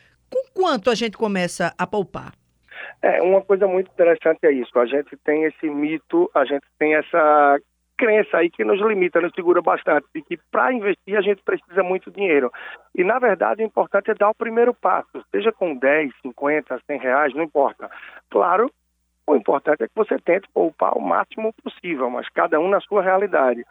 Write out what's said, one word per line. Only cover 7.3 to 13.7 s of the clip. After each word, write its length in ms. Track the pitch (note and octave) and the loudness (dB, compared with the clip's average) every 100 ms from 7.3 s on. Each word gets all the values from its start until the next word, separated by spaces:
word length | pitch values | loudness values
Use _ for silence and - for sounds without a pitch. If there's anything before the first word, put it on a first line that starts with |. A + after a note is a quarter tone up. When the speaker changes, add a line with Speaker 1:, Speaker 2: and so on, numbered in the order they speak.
| D3+ C#3+ C#3+ - _ _ - | 6 6 2 -2 _ _ -2
Speaker 2:
crença 400 | A3+ G#3+ G3+ E3 | 2 2 2 0
aí 100 | E3+ | 0
que 160 | - | -2
nos 160 | G#3+ G3 | -2 0
limita, 400 | A3 G3+ F3+ E3+ | 0 0 0 0
nos 120 | E3+ | -2
segura 260 | - F3 F3 | -2 0 2
bastante, 460 | F3 F3+ - D3 - | 2 0 0 -2 -2
de 80 | D#3 | -12
que 160 | - E3+ _ | -12 -14 _
pra 220 | G#3+ B3+ | -2 0
investir 460 | B3+ G3+ F3 - G#3 | 0 -2 -4 -4 -2
a 20 | |
gente 220 | G3 G3 | 0 -2
precisa 400 | - F#3+ _ F3+ | -4 -6 _ -2
muito 280 | F3+ F#3 F#3+ | -2 -4 -6
dinheiro. 400 | F3+ G3 C#3+ B2 - - - _ - | -4 2 2 0 -4 -16 -20 _ -2
E, 80 | |
na 140 | F#3 B3 | 0 2
verdade, 440 | B3 F#3 G#2+ G#3+ | 0 2 0 -2
o 40 | |
importante 440 | A3 | -2